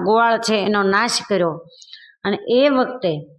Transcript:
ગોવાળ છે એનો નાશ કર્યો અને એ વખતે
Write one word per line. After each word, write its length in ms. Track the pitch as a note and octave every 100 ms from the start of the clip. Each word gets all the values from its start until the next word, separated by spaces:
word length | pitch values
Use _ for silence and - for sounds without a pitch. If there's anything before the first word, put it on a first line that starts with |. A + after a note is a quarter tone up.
ગોવાળ 340 | F3 A3 A#3 A3+
છે 240 | A3+ G#3+
એનો 200 | G3 G#3
નાશ 360 | G3 G3 A#3 - -
કર્યો 360 | G3 E3+ D#3+ - - - - - _
અને 140 | G3 G#3+ -
એ 200 | B3 C#4+
વખતે 500 | C4 B3+ B3 F3+ D3+ -